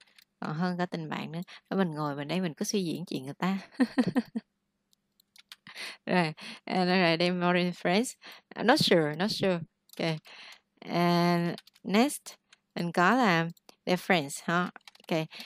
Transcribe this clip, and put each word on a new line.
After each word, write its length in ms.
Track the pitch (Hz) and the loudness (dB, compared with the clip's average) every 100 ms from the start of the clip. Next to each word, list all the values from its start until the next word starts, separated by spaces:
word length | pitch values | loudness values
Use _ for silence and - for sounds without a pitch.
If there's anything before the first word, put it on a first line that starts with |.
| - _ - - | -20 _ -20 -10
còn 140 | - | -6
hơn 240 | 151 180 180 | -4 -2 -2
cả 80 | |
tình 240 | 180 165 156 | -4 -6 -6
bạn 220 | 135 139 | -8 -8
nữa. 100 | 165 - - - | -10 -10 -14 -4
Ở 100 | 190 | 0
mình 140 | 180 | 0
ngồi 240 | 151 151 | 0 -4
mình 120 | 143 143 | -4 -4
đây 140 | 180 | -2
mình 120 | 180 | -2
cứ 120 | - | -4
suy 180 | 208 208 | -4 -2
diễn 200 | 170 147 | -2 -4
chuyện 200 | 175 139 | -6 -8
người 80 | 131 | -8
ta. 240 | - 180 190 - - | -4 -2 -2 -4 -2
<laughs> 680 | 247 - 180 254 - 226 - _ _ _ _ _ _ _ _ - - - - - - - | 0 0 0 0 -4 -8 -14 _ _ _ _ _ _ _ _ -20 -20 -20 -20 -14 -14 -10
Rồi, 280 | - 180 160 - - - | 0 2 2 -2 -14 -12
and 240 | - 185 180 | -4 0 2
all 120 | 185 | 4
right, 180 | 170 165 | 4 4
then 200 | 175 180 | 2 2
more 140 | 175 180 | 2 2
than 80 | 180 | 0
friends. 420 | 170 180 190 254 - - - - | -2 0 2 0 -8 -18 -20 -16
I'm 100 | - | -2
not 140 | 208 302 | 4 4
sure, 360 | - 175 147 | 6 4 2
not 160 | 156 208 | 0 -2
sure. 280 | - 196 175 160 _ _ | 0 0 0 -4 _ _
Okay. 220 | - 165 156 - - - - _ - | -6 -4 -4 -8 -20 -20 -20 _ -18
And 760 | - 170 175 175 175 175 175 - - _ | -4 0 4 4 4 2 0 -4 -12 _
next, 520 | 240 220 277 - - - _ _ _ | 0 2 2 -2 -14 -20 _ _ _
mình 160 | - 175 | -6 -2
có 240 | 180 180 | 4 4
là 320 | 254 220 165 165 - _ - | 4 4 4 0 -6 _ -10
they're 120 | - 180 | -2 -2
friends, 440 | - 180 139 - | 2 0 0 -6
ha. 280 | - 175 175 - - _ - | -2 -2 -2 -8 -20 _ -4
Okay. 200 | 165 160 - | -4 -4 -10